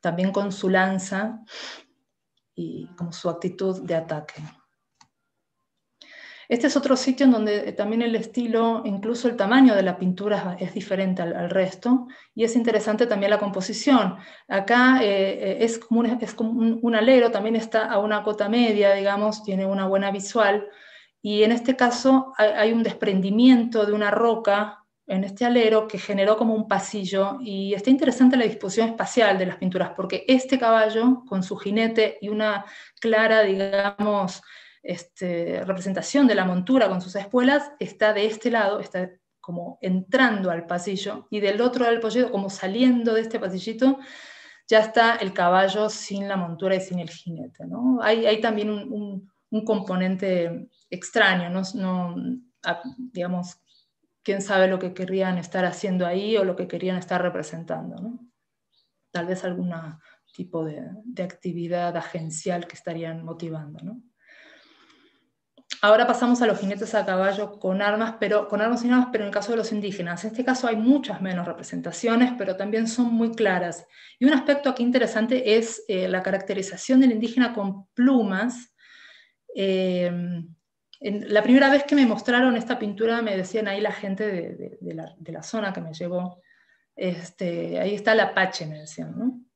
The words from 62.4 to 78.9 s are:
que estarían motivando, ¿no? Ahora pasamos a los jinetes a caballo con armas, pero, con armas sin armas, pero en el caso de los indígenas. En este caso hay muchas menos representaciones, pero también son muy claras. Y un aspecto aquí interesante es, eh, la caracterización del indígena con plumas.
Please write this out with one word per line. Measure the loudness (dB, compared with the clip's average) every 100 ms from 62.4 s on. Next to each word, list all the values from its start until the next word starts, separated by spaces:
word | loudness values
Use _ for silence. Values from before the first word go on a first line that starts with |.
| -6 -6 -8
que | -12
estarían | -10 -8 -8 -10
motivando, | -12 -12 -10 -10 -12 -14
¿no? | -14 -14 _ _ _ -20 -20 -20 _ _ _ _ _ _ _ _ _ _ _ 0
Ahora | 6 6 6
pasamos | 2 2 2
a | 2
los | 0
jinetes | -2 -6 -2
a | -2
caballo | 0 0 0 -2 -6 -6
con | -4 0
armas, | 0 0 -2 -4
pero, | 0 0 0
con | -2
armas | 0 0
sin | 2
armas, | 4 4
pero | 0
en | -2
el |
caso | -4 -2
de | -4
los | -2
indígenas. | -4 -6 -6 -8 -6
En | -8
este | -6
caso | -2 -2 -2
hay | 0
muchas | 2 2 0 -6
menos | -6 -4 -6
representaciones, | -10 -10 -10 -10 -4 0 2 2 0
pero | -6 -6
también | -4 -2 -4
son | -2 0
muy | 2 0
claras. | 0 0 0 -2 -8 -18 _ -20 _
Y |
un | 4
aspecto | 4 2 0 0
aquí | -2
interesante | 0 2 0 -2 0 0 2 2
es, | 2 -10 -6
eh, | -4 -2
la | -2
caracterización | -2 -4 -4 -6 -6 -10 2 6
del | 6
indígena | 4 -2 0 0
con | 0 -6 -8 -12
plumas. | 0 4 4 2 -2 -4 -6 -16 _ _